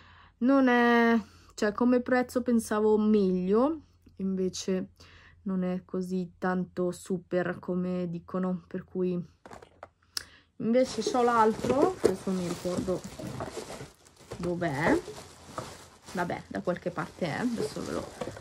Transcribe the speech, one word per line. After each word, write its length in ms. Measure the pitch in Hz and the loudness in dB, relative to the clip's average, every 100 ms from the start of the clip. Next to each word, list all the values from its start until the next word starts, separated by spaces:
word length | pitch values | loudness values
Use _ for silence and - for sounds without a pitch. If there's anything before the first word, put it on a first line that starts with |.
| - - - _ | -20 -20 -20 _
non 280 | 240 277 254 | 4 6 6
è, 520 | 240 240 233 233 233 202 - - - | 6 6 6 6 4 0 -10 -20 -4
cioè, 160 | 208 | -2
come 300 | 202 240 247 | 2 2 2
prezzo 420 | 247 254 247 254 | 2 0 0 -2
pensavo 520 | 247 233 220 214 214 214 | 2 2 2 2 4 4
meglio, 840 | 214 214 190 185 180 208 277 320 - _ - - | 6 4 4 2 2 4 2 0 -8 _ -20 -8
invece 720 | 190 190 185 185 - 185 196 _ - - - _ 196 | -4 -2 -2 -4 -4 -4 -4 _ -20 -20 -20 _ -6
non 180 | 185 | -4
è 180 | 180 185 - | -2 -4 -6
così 480 | 185 180 185 175 - | -8 -4 -4 -6 -4
tanto 540 | 185 185 175 - 180 | -2 -2 -4 -4 -4
super 640 | 180 - 185 - 180 175 175 | -4 -6 -6 -4 -4 -2 -6
come 500 | - 180 180 180 180 | -6 -4 -4 -4 -4
dicono, 520 | 170 - 185 185 180 - | -8 -8 -4 -2 -4 -8
per 160 | 190 | -12
cui... 360 | 185 185 180 175 - _ - - - _ - _ _ - - - _ - | -8 -4 -2 -4 -8 _ -20 -20 -20 _ -20 _ _ -12 -12 -16 _ -6
Invece 440 | 214 240 262 - | 0 2 2 0
c'ho 220 | 208 254 | -2 2
l'altro, 720 | 240 233 220 - 226 262 370 370 | 4 6 6 4 2 4 4 4
questo 300 | - 190 - | 2 2 -2
non 140 | 185 | -2
mi 40 | 175 | -2
ricordo 540 | 170 180 185 185 175 - - 143 135 - - - - - - _ - - - | -4 -2 -2 -2 -4 -6 -12 -10 -8 -10 -10 -12 -14 -16 -20 _ -20 -16 -8
dov'è, 640 | 175 175 170 139 170 320 - - - - - - - - - - - | -4 -2 -2 0 2 2 0 -12 -18 -20 -16 -14 -14 -16 -20 -20 -8
vabbè, 300 | 185 175 - - | -4 -4 -6 -8
da 140 | 196 | -6
qualche 300 | 190 175 180 | -4 -4 -4
parte 340 | 170 - - 170 | -6 -8 -6 -4
è, 140 | - | -2
adesso 440 | 247 226 - - | -2 -2 -4 -6
ve 80 | - | -6
lo, 160 | 80 - - - - | -6 -8 -10 -10 -10